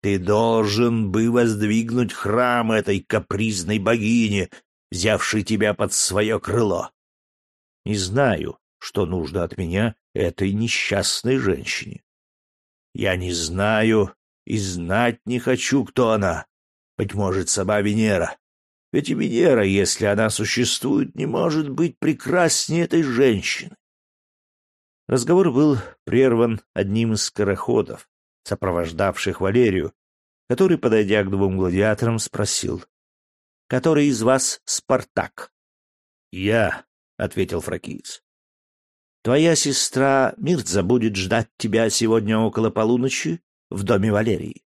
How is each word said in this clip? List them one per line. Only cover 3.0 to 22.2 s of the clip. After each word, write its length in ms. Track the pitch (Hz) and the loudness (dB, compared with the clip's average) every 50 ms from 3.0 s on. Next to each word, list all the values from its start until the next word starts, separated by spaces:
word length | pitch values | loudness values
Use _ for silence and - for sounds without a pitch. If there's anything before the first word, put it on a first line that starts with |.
капризной 800 | - _ - 107 90 _ - 98 110 113 107 95 87 82 107 110 | -2 _ -2 -2 -2 _ -4 -2 -2 -2 -4 -4 -4 -2 -2 0
богине, 680 | 95 107 117 117 104 107 117 120 113 107 101 101 92 - - - _ _ _ _ _ _ - | 2 0 0 0 2 0 2 2 2 2 0 -2 -4 -4 -8 -20 _ _ _ _ _ _ -8
взявшей 500 | 90 87 107 107 92 - - - 110 98 | -2 0 0 0 0 0 -2 -2 -4 -2
тебя 320 | - 110 101 107 107 101 | -2 -2 0 0 0 0
под 180 | - 107 95 - | -2 -4 -4 -2
своё 460 | - - - 92 98 107 107 113 101 | -4 -2 -2 0 0 0 0 -2 -4
крыло. 540 | - - 95 117 113 104 90 85 - - _ _ _ _ _ _ _ _ _ _ _ _ _ _ _ _ _ _ _ | -4 -2 -2 0 0 0 0 -2 -4 -8 _ _ _ _ _ _ _ _ _ _ _ _ _ _ _ _ _ _ _
Не 120 | - 107 | -4 -4
знаю, 640 | 101 95 90 101 127 143 127 101 78 71 69 - _ _ _ _ _ | -4 -4 -2 0 0 2 2 0 0 -4 -8 -10 _ _ _ _ _
что 280 | - - - - 98 | -16 -8 -4 -2 -2
нужно 360 | 80 90 92 80 71 78 95 85 | -2 -2 -4 -4 -4 -4 -4 -4
от 160 | 82 - - | -4 -6 -6
меня 380 | 92 82 87 98 110 117 107 _ _ _ _ | -6 -4 -2 0 0 -2 -2 _ _ _ _
этой 380 | - - 85 82 - 95 98 98 | -2 -2 -2 -2 -2 -2 -2 0
несчастной 840 | 107 113 117 - - - - 107 101 - - - - - 117 131 135 | -2 -2 -2 -2 -4 -2 -2 -2 -2 0 -2 -4 -4 -2 0 0 0
женщине. 680 | 104 101 87 69 - - - - - - - - _ _ _ _ _ _ _ _ _ _ _ _ _ _ _ _ _ _ _ | 0 0 -2 -2 -4 -8 -8 -8 -8 -12 -16 -18 _ _ _ _ _ _ _ _ _ _ _ _ _ _ _ _ _ _ _
Я 220 | - - 98 92 | -4 -2 -2 -2
не 160 | 90 90 90 90 | -2 -4 -6 -4
знаю 840 | 85 82 78 87 92 101 104 110 107 110 113 113 110 101 90 - _ _ _ _ _ _ | -4 -6 -6 -4 -2 0 2 2 2 2 4 4 2 2 0 -4 _ _ _ _ _ _
и 100 | - - | -6 -4
знать 640 | 107 98 95 92 87 85 85 92 110 120 123 117 - _ | -4 -4 -4 -6 -8 -4 -2 0 0 0 0 -2 -4 _
не 160 | 104 123 123 | -6 -6 -4
хочу, 440 | - 135 127 123 - - 135 143 120 | 0 -2 -2 -2 0 0 0 0 0
кто 280 | - _ 123 123 113 110 | 0 _ 0 2 2 2
она. 340 | 107 101 92 82 82 - _ _ _ _ _ _ _ _ _ _ | 2 0 0 -2 -4 -8 _ _ _ _ _ _ _ _ _ _
Быть 180 | - 110 101 - | -6 -6 -6 -4
может, 340 | 101 104 95 95 98 92 - | -4 -2 -2 -2 -2 -2 -2
сама 320 | - 104 95 92 107 104 | -2 -2 0 0 0 0
Венера. 580 | 101 104 101 110 110 107 101 90 82 - - _ _ _ _ _ _ _ _ _ _ _ - | 0 0 0 2 2 2 2 0 0 -2 -6 _ _ _ _ _ _ _ _ _ _ _ -4
Ведь 180 | 139 147 - | -2 -2 -2
и 40 | - | -4
Венера, 500 | - - - - - - 175 135 113 101 | -2 -2 -2 0 2 4 4 4 4 4
если 420 | 95 95 98 98 87 - - 110 | 2 2 2 2 0 0 0 0
она 240 | 101 101 101 110 110 | 0 2 2 0 0
существует, 840 | 107 - 110 - - 117 120 110 - - - 131 147 - 151 - - | 0 -2 -4 -4 0 0 0 0 -2 -2 -2 0 0 0 0 -2 -4
не 100 | - 151 | -6 -6
может 420 | 151 170 - 170 170 151 156 156 143 | -4 -2 -2 0 0 0 -2 -2 -4
быть 300 | 131 135 170 170 - _ | -2 -2 -2 -2 -2 _
прекраснее 840 | - 156 147 - | -2 -2 -2 -2